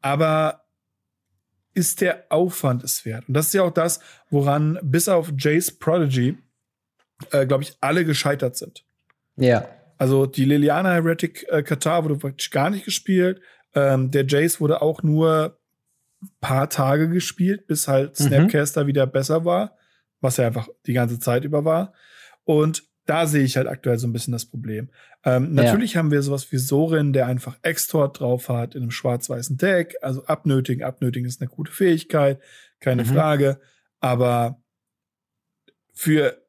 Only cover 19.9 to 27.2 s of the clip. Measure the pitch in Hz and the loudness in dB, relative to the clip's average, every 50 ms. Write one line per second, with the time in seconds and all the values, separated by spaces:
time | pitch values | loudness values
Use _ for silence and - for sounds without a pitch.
19.9 | _ _ _ _ _ _ - 131 127 - 127 113 117 131 117 - - _ _ - | _ _ _ _ _ _ -2 -2 0 0 0 0 0 -4 -8 -10 -16 _ _ -2
20.9 | 123 123 120 117 120 117 - - 120 123 147 147 151 147 147 160 160 165 190 190 | 0 0 0 0 -2 -4 -2 0 0 0 -2 -2 -4 -2 0 0 0 0 -2 -4
21.9 | _ _ _ _ - - - - - _ _ - 160 151 151 160 160 - _ _ | _ _ _ _ -20 -20 -20 -20 -20 _ _ 0 2 4 2 2 0 -4 _ _
22.9 | _ _ _ - 151 160 170 156 147 147 135 127 - 135 127 120 135 - - - | _ _ _ -2 0 0 0 2 2 2 2 2 2 0 -2 -2 -6 -6 -2 -2
23.9 | 120 113 123 120 113 117 - - 123 117 - _ - 120 110 110 107 107 131 135 | -2 -2 -2 -4 -4 -4 -6 -6 -8 -8 -8 _ -14 -12 -10 -10 -10 -10 -10 -12
24.9 | _ _ - _ - _ _ - 127 127 131 170 156 139 120 120 113 - 247 220 | _ _ -20 _ -20 _ _ 0 2 2 0 0 2 2 4 4 4 2 0 0
25.9 | - 175 160 151 147 143 139 139 139 135 135 - - 131 127 135 139 139 160 165 | -2 0 0 2 2 0 0 0 -4 -4 -6 -6 -4 -4 -2 0 0 0 2 2
26.9 | 160 151 147 143 131 135 | 2 2 2 2 2 2